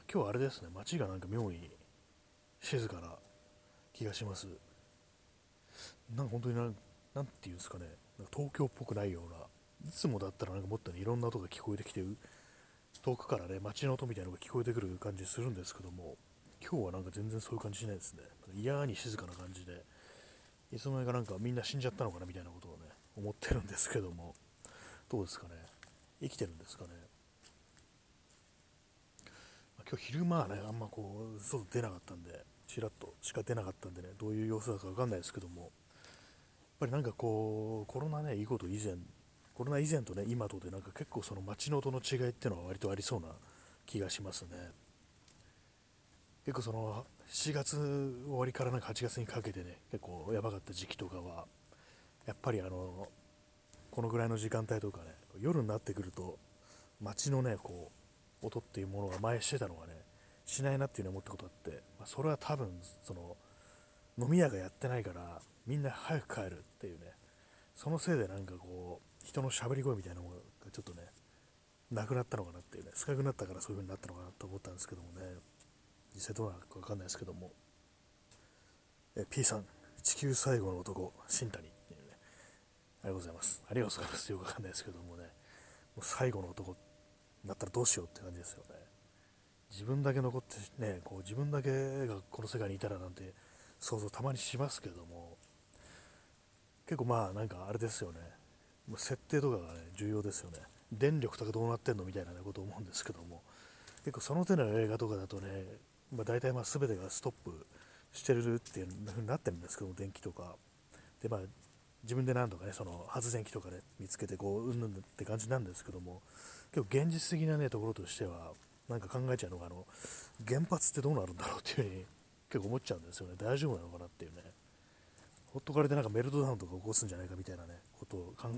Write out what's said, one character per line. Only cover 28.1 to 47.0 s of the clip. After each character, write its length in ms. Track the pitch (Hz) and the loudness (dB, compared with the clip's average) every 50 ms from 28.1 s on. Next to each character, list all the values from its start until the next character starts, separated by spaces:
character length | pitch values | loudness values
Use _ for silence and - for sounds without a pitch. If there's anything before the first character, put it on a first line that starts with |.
| - - - - - - - - - - - - - - - - - - - - - - - - - - - - - - - - - - | -20 -20 -20 -20 -20 -20 -20 -20 -20 -20 -20 -20 -20 -20 -20 -20 -20 -20 -20 -20 -20 -18 -18 -18 -16 -18 -20 -20 -20 -20 -20 -20 -20 -14
ま 60 | - | -10
あ、 0 | - | -6
今 80 | - - | -6 -6
日 80 | - | -4
昼 180 | - 123 160 175 | -2 0 2 4
間 140 | 175 170 165 | 4 6 4
は 80 | 120 92 | 4 2
ね、 120 | 101 98 101 | 0 -4 -4
あ 60 | 107 | -4
ん 80 | 113 117 | -4 -4
ま 80 | 110 | -6
こ 460 | 104 - 113 104 98 101 107 113 113 107 | -6 -6 -8 -8 -6 -6 -8 -8 -8 -6
う、 40 | 101 | -2
外 240 | 101 - 143 123 98 - | 2 2 2 2 0 0
出 100 | - 120 | 0 0
な 60 | 117 104 | 0 0
か 80 | 90 | -4
っ 40 | 87 - | -6 -10
た 100 | - 90 | -12 -12
ん 80 | 87 | -12
で、 220 | 85 85 - - - - - - - | -12 -12 -12 -14 -14 -16 -20 -18 -12
ち 140 | - - 113 | -8 -6 -4
ら 80 | 110 107 | -4 -4
っ 20 | - - | -4 -6
と 140 | - - - - | -12 -12 -10 -6
し 100 | - - | -4 -4
か 100 | - 120 | -2 -2
出 120 | 107 - 120 | 0 0 0
な 100 | 113 98 | 0 -2
か 60 | 92 | -4
っ 40 | 92 - | -6 -8
た 80 | - 95 | -8 -10
ん 60 | 87 | -10
で 80 | 87 | -10
ね、 60 | 90 90 95 98 | -10 -10 -8 -4
ど 100 | 107 107 | -2 0
う 40 | 107 | 0
い 100 | 107 110 | 2 2
う 20 | |
様 140 | 110 110 107 | 2 2 2
子 100 | 107 120 | 2 0
だ 80 | 107 95 | 0 -2
か 80 | 98 | -2
わ 80 | 92 92 | -4 0
か 100 | 110 127 | 0 2
ん 40 | 120 | 2
な 60 | 104 | 2
い 40 | 87 | 0
で 40 | 82 | -2
す 80 | - | -4
け 80 | - 98 | -6 -6
ど 80 | 90 85 | -8 -8
も、 140 | 87 87 | -10 -10
や 60 | 85 80 | -12 -14
っ 20 | - - - - - - - - - - - - - - - - - - - - - - | -16 -18 -20 -20 -20 -20 -20 -20 -20 -20 -20 -20 -20 -20 -20 -20 -20 -20 -20 -12 -4 -2
ぱ 60 | 147 | 0
り 60 | 117 | 2
な 60 | 131 147 | 2 2
ん 40 | |
か 100 | 135 117 | 0 0
こ 760 | - - 123 113 110 107 110 107 107 107 107 110 113 107 104 - | -2 0 2 2 4 4 2 2 0 0 0 -2 -2 -2 -4 -4
う、 40 | |
コ 60 | - 131 | -4 -2
ロ 100 | 147 156 | -2 -2
ナ 140 | 151 151 | -2 -2
ね、 140 | 151 147 110 | 0 0 0
以 80 | 101 107 | 0 0
後 140 | 110 127 107 | 0 0 0
と 100 | 90 87 | 0 0
以 100 | 101 104 | -2 0
前、 180 | 107 101 90 90 90 - - - - - - - - - - | 0 0 -2 -4 -6 -12 -16 -20 -20 -20 -20 -20 -20 -14 -6
コ 100 | - 120 | -4 -2
ロ 80 | 139 | 2
ナ 60 | 147 143 | 2 4
以 100 | 151 151 | 4 4
前 120 | 160 143 | 4 4
と 120 | 110 - 90 | 2 0 -2
ね、 100 | 98 101 110 | -2 0 2
今 200 | 120 123 107 101 | 2 2 0 0
と 120 | 101 92 | -2 -4
で 100 | 90 90 | -6 -6
な 80 | 95 95 | -6 -6
ん 40 | |
か 100 | 92 98 | -8 -8
結 140 | - - 151 - | -8 -8 -6 -4
構 120 | - 117 | -4 -2
そ 120 | - - 101 | -2 -2 -4
の 60 | 95 | -4
街 300 | 95 101 104 - - 143 | -4 -4 -4 -2 0 0
の 80 | 147 139 | 2 2
音 120 | 131 139 | 2 0
の 100 | 131 127 | 0 0
違 160 | - - 139 | 0 0 2
い 120 | 123 127 123 | 2 2 2
っ 40 | |
て 160 | 120 - - 120 | 0 0 0 0
い 20 | |
う 40 | 92 | 0
の 60 | 85 | 0
は 80 | 87 92 | -4 -4
割 100 | 92 92 | -4 -2
と 120 | - 95 | 0 0
あ 40 | 98 | 0
り 80 | 98 | 2
そ 140 | 95 - 127 | 2 2 0
う 40 | 98 | 0
な 80 | 80 - - - - - - - - - - - - | -2 -4 -10 -14 -16 -20 -20 -20 -20 -20 -20 -16 -8
気 120 | - - 104 | -2 0 0
が 100 | 95 87 | 0 0
し 140 | - - | 0 -2
ま 100 | 98 95 | -2 2
す 100 | - - | 2 2
ね。 80 | 90 85 85 87 87 85 - - - - - - - - - - - - - - - - - - - - - - - - - - - - - - - - - - - | 2 0 -8 -10 -10 -10 -12 -16 -20 -20 -20 -20 -20 -20 -20 -20 -20 -20 -20 -20 -20 -20 -20 -20 -20 -20 -20 -20 -20 -20 -20 -20 -20 -20 -20 -20 -20 -20 -16 -8 -4
結 100 | 139 127 | -2 0
構 80 | 123 | 0
そ 100 | 110 113 | 0 0
の、 340 | 110 113 113 110 104 117 | 0 0 0 0 -2 -2